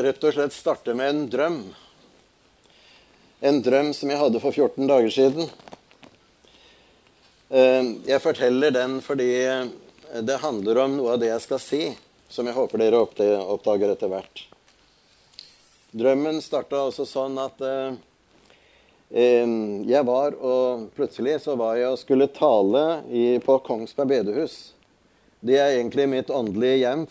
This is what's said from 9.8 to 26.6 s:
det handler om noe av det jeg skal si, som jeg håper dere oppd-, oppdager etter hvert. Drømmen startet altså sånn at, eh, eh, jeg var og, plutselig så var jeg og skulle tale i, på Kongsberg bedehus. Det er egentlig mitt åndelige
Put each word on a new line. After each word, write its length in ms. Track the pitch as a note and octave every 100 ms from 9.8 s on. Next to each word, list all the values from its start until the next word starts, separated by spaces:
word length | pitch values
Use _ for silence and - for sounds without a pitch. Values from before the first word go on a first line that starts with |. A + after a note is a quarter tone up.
| - _ - A#2
det 140 | A2+ C3+
handler 380 | D#3 A2 G2+ A#2 C3+
om 80 | C#3
noe 180 | A#2+
av 40 | A#2+
det 80 | A#2
jeg 160 | A#2
skal 140 | - C3+
si, 200 | - C#3+ D#3+ A#2 _ _ _
som 140 | - A#2+
jeg 80 | B2+
håper 240 | A#2 A2
dere 200 | A2+ A#2
oppd-, 380 | G#2+ - G#2 G2+ F#2+
oppdager 380 | G2+ A2+ G#2 G2+
etter 160 | F#2+ G2+
hvert. 360 | F#2+ - - - - _ _ _ _ _ - - - - - - - -
Drømmen 480 | A2 B2+ C3+ D#3 D#3
startet 380 | - C#3+ - C#3+
altså 260 | C3+ C3+
sånn 320 | C3+ C#3 C3+ C3
at, 200 | C3+ -
eh, 380 | C3 C3+ C3+ B2 _ _ _ _ _ _ _ _ _ _ _
eh, 400 | A#2 B2 A#2+ A#2+ A2+ G#2+ G2+
jeg 220 | G#2+ C#3 B2
var 240 | B2+ C#3+ C#3
og, 460 | B2+ B2+ B2+ A#2+ G#2+ -
plutselig 460 | B2+ - B2 D3+
så 140 | D3+ C3
var 160 | A2+ A#2
jeg 160 | B2
og 80 | C3
skulle 300 | - C3+ C#3
tale 720 | - D3+ A2 G2 B2+ D#3+ D#3+ A#2+
i, 140 | A#2+ A#2+ B2
på 140 | B2+ C3+ -
Kongsberg 420 | A2+ A2+ - C3+
bedehus. 420 | C3+ G2 A#2 D#3 - - _ _ _ _ _ _ _
Det 160 | A2+ C3+
er 160 | C#3+ B2+
egentlig 320 | A#2+ A#2+ C#3
mitt 240 | C3 -
åndelige 480 | C3+ A2 G2